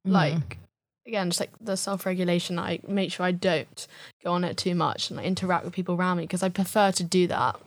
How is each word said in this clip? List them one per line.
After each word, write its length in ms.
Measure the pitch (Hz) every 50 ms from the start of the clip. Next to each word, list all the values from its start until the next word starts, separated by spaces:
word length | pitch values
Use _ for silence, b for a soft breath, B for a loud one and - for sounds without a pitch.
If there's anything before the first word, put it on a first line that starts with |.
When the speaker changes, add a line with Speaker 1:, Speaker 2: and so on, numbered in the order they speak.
| -
Speaker 1:
Mm. 40 | 190
Speaker 2:
Like, 460 | 190 190 165 147 160 160 - - - - - - _ _ _ _ _ _ -
again, 220 | 233 226 196 180 175
just, 100 | 170 -
like, 120 | - - - -
the 160 | 226 208 190
self-regulation, 840 | 190 - 196 196 180 - 190 185 185 180 175 175 175 - - 175 170
I 200 | - 180 170 - -
make 240 | - 202 196 185 -
sure 140 | - - 180
I 60 | 185
don't 560 | 180 175 196 185 165 143 117 - - - - - B B B B B _ -
go 80 | 175 175
on 100 | 180 180
it 140 | - -
too 180 | - - 185 175
much 340 | 170 156 135 - - - -
and, 80 | -
like, 80 | - -
interact 400 | 185 185 - 190 180 175 170 -
with 80 | 180 -
people 220 | 190 180 180 175
around 220 | 170 180 185 180
me 100 | 170 160
'cause 160 | - 185 180 190
I 60 | 185
prefer 420 | 180 202 185 - - 214 202 196 185
to 100 | - 180
do 240 | 165 - 185 180
that. 300 | 165 - - 127 127 - - -